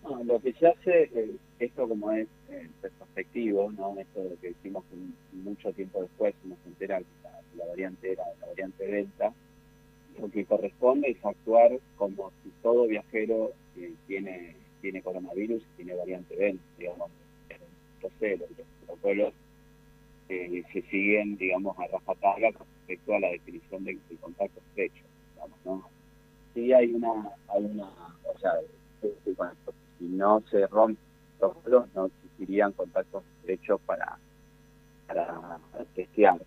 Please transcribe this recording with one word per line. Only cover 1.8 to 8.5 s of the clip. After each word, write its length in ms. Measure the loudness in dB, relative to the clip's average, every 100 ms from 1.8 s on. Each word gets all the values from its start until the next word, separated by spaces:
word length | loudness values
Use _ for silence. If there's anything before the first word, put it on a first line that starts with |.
| -2
como 240 | -2 -2
es, 160 | -2 -4 -12 -18
eh, 200 | -18 -18 -14
retrospectivo, 920 | -16 -16 -16 -12 -8 -4 0 0 0
¿no? 260 | -4 -8 -8
Esto 240 | -12 -10
de 140 | -8 -10
que 120 | -12
decimos 340 | -12 -12 -12 -12
que 460 | -16 -14 -16 -18 -14
mucho 340 | -12 -8 -8
tiempo 300 | -8 -8 -6
después 340 | -8 -2 -2 -2
uno 140 | -16 -18
se 80 | -18
entera 300 | -12 -6 -6
que 60 | -6 _
la, 60 | -20
que 280 | -20 -20 -14
la 80 | -12
variante 440 | -8 -8 -6 -6
era 120 | -6 -6 -10
la 60 |
variante 380 | -14